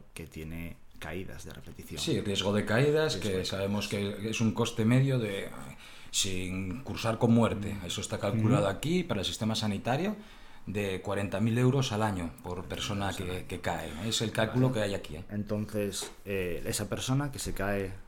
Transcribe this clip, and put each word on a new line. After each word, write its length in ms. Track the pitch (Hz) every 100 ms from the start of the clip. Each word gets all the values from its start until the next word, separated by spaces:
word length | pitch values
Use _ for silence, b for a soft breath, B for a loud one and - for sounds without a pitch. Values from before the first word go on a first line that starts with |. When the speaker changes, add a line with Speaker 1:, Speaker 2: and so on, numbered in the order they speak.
| -
Speaker 1:
que 120 | - 80
tiene 500 | 80 78 82 85 - - -
caídas 460 | 78 90 95 -
de 80 | 90
repetición. 440 | - - - - -
Speaker 2:
Sí, 200 | 170 107
riesgo 320 | 101 95 98
de 140 | 104 101
caídas, 480 | 110 147 156 156
Speaker 1:
Riesgo 160 | 127 110
Speaker 2:
que 60 | 92
Speaker 1:
de 60 | 90
Speaker 2:
sabemos 420 | 98 98 104 101
Speaker 1:
caídas. 280 | 104 101 98
Speaker 2:
que 100 | 107
es 100 | 110
un 100 | 113
coste 320 | 117 117 -
medio 340 | 110 127 135 127
de, 300 | 107 98 - - - - B B B
sin 720 | - 98 92 92 92 95 110
cursar 360 | 107 - 113 110
con 140 | 117
muerte. 420 | 117 107 95 101
Speaker 1:
Mm. 120 | 101 92
Speaker 2:
Eso 140 | -
está 180 | - 104
calculado 460 | 104 110 110 127 98
Speaker 1:
Ujú. 80 | -
Speaker 2:
aquí 260 | 151 180
para 180 | 175 104
el 60 | 87
sistema 280 | - 110
sanitario 600 | 110 107 98 113 139 196 208 B B B B -
de 340 | 101 101 92
cuarenta 400 | 104 98 98 95
mil 160 | 113 117
euros 340 | 127 135 123
al 100 | 107
año 300 | 107 92 82 -
por 240 | 90 90 -
persona 420 | 90 - 98 98
Speaker 1:
Al 80 | 90
Speaker 2:
que, 60 | 90 90
Speaker 1:
año. 100 | -
Speaker 2:
que 120 | 90
cae. 280 | 95 82 80 76 113
Es 120 | 110
el 100 | 110
cálculo 380 | 117 110 123 131
Speaker 1:
Vale. 60 | 113
Speaker 2:
que 60 |
hay 100 | 101
aquí, 220 | 95 - 76
¿eh? 80 | -
Speaker 1:
Entonces, 840 | 104 101 104 107 107 101 87 - - 101
eh, 360 | 98 90 78 78
esa 220 | 107 101
persona 420 | 107 - 131 143
que 60 | -
se 160 | 95
cae 380 | 87 98 101 95 95